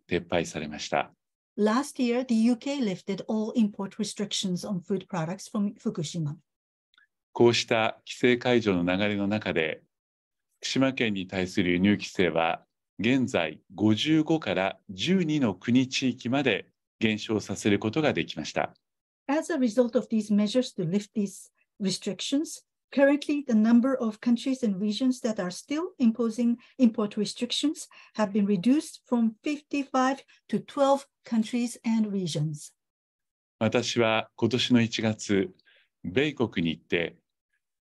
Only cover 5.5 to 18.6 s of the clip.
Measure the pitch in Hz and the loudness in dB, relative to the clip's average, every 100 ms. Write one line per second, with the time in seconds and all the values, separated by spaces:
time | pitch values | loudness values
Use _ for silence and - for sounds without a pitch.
5.5 | 226 202 - 226 - 147 175 151 151 _ | -4 -4 -4 -8 -6 -6 -4 -6 -6 _
6.5 | _ _ _ _ _ _ _ _ - 120 | _ _ _ _ _ _ _ _ 4 4
7.5 | 117 - 117 110 - - - 123 120 127 | 6 0 0 0 -2 -14 0 2 4 4
8.5 | 120 104 87 87 92 104 101 101 104 101 | 2 2 2 2 0 0 0 -2 -2 0
9.5 | 82 80 - _ _ _ _ _ _ _ | 0 -2 -4 _ _ _ _ _ _ _
10.5 | _ - 131 135 131 120 98 92 95 92 | _ -6 0 0 2 -2 -2 -4 -4 -2
11.5 | 104 87 90 98 101 - - 87 80 82 | 0 0 4 4 2 -2 0 2 2 0
12.5 | - _ _ _ - 104 135 120 98 80 | -2 _ _ _ -4 0 0 0 -2 -2
13.5 | 78 _ - 107 107 147 156 151 160 110 | -6 _ 0 2 2 2 0 2 0 0
14.5 | 92 95 - - 95 117 190 160 151 123 | -2 -2 -4 -14 -6 0 0 2 0 0
15.5 | 92 - 123 131 - 131 120 120 135 123 | -2 2 2 2 0 -2 -2 -2 0 2
16.5 | 92 - _ _ _ 110 107 - 107 - | 0 -4 _ _ _ 0 0 0 -2 -2
17.5 | 98 110 101 107 131 147 85 80 85 73 | -2 2 2 2 0 2 0 -4 -6 -6
18.5 | - | -4